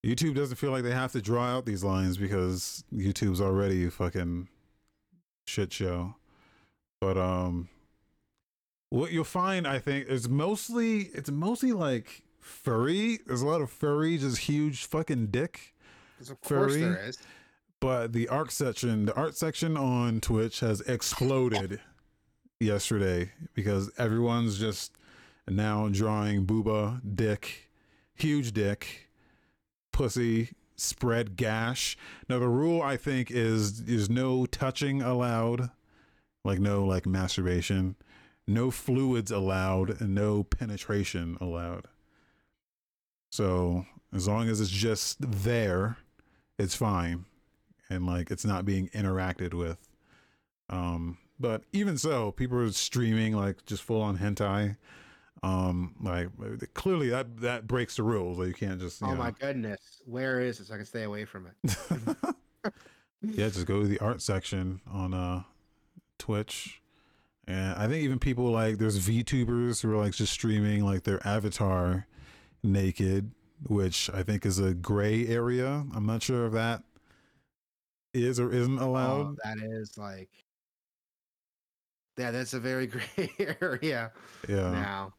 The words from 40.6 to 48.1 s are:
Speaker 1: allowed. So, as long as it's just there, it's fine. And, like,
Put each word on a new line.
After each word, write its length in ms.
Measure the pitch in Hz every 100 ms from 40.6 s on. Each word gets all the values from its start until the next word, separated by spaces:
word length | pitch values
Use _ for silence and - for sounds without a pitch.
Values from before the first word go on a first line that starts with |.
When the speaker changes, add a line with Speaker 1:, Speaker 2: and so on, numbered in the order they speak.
| 113 104 - 104 92 90 85 85
Speaker 1:
allowed. 460 | 90 85 85 90 - _ _ _ _ _ _ _ _ _ _ _ _ _ _
So, 540 | - 101 90 90 87 92 - _
as 140 | 98 92
long 200 | 107 113
as 120 | 107
it's 80 | 101
just 480 | 95 113 104 - -
there, 800 | 135 101 107 117 104 90 104 117 - _ _ _ _ -
it's 160 | 98
fine. 500 | - 113 95 85 87 92 _ _ _ _ _ _
And, 160 | 90
like, 260 | 90